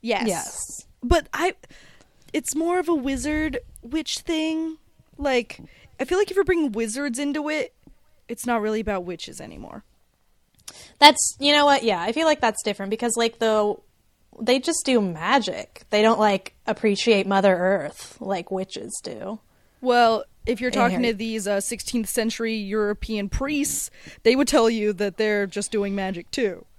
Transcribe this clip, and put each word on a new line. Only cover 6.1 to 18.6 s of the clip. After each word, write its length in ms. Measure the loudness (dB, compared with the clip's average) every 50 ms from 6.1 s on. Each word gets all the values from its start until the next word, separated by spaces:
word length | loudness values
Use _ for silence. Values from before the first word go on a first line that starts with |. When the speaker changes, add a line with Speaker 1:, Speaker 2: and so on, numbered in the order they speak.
| 2 0
Speaker 1:
like 120 | 0 2
if 60 | 2
you're 80 | 0 2
bringing 280 | 2 2 2 2 0
wizards 460 | 0 -2 -4 -2 -4 -4 -4 -4 -4 -2
into 300 | -4 -2 -2 -4 -4 -4
it, 240 | -4 -4 -4 -6 _ _ _ -20 -20 _ _ _ _ _ _ -14
it's 180 | -12 -8 -4
not 140 | -2 -2 0
really 200 | 0 -2 -2 -2
about 240 | -2 -4 -4 -4 -6
witches 360 | -8 -10 -10 -12 -16 -14 -16
anymore. 440 | -16 -16 -14 -16 -16 -14 -14 -16 -18 _ _ _ _ _ _ _ _ _ _ _ _ _ _ _ _ -20 -20 -20 -20 -20 _ _
Speaker 2:
That's, 380 | 8 8 8 8 0 -4 -4 0
you 140 | 2 4
know 120 | 4 6 6
what? 160 | 6 6 4
Yeah, 180 | 4 0 0 0
I 100 | 0 -2
feel 140 | -2 2 2
like 140 | 2 2 2
that's 220 | 2 0 0 0
different 280 | -4 -4 -4 -4 -4 -6
because, 240 | -4 -2 -2 -2 0
like, 220 | 0 0 -2 0 0
the, 380 | 0 2 4 4 2 0 -2 -4 _ _ _ _ _ _ _ _ _ _ _ -6
they 180 | 0 2 2 2
just 260 | 2 -2 -4 -2 0
do 160 | 2 2 2
magic. 840 | 2 0 -4 -4 -2 2 2 2 2 0 -6 -8 -10 _ _ -20 -8 _
They 120 | 2 4
don't, 160 | 4 4 4 4
like, 360 | 4 2 2 0 -4 -8 _ _ _
appreciate 600 | -6 -6 0 0 0 0 2 4 4 4 4 4
Mother 280 | 2 2 4 6 4 4
Earth 640 | 4 2 2 2 0 -2 -6 -10 -12 -18 -20 -18 -12
like 300 | -6 -4 -4 -4 -4 -6
witches 480 | -6 -6